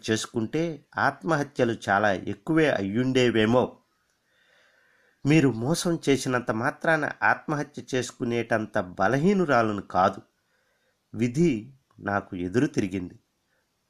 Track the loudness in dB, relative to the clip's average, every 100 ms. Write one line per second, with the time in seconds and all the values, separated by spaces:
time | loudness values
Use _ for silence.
0 | -2 -2 -2 -6 -4 -4 -4 -8 _ -2
1 | -2 0 -2 -2 -2 -2 -2 0 0 2
2 | 2 0 -4 -8 -2 2 2 2 -2 -2
3 | 0 2 2 4 4 4 2 -4 _ _
4 | _ _ _ _ _ _ _ _ _ _
5 | _ _ 2 4 4 2 -2 -2 -2 -2
6 | 0 0 0 -4 -2 -4 -4 -2 0 0
7 | -2 -2 0 0 -2 -6 -6 -12 -6 -4
8 | -4 -6 -4 -4 -2 -2 -2 -4 -4 -2
9 | 0 2 2 2 2 2 2 -2 -4 2
10 | 2 0 -12 _ _ _ _ _ _ _
11 | _ -4 -2 2 0 0 -6 -20 _ _
12 | -4 -4 -4 -8 -2 0 0 -2 -4 -6
13 | -8 -14 _ _ _ _ _ _ _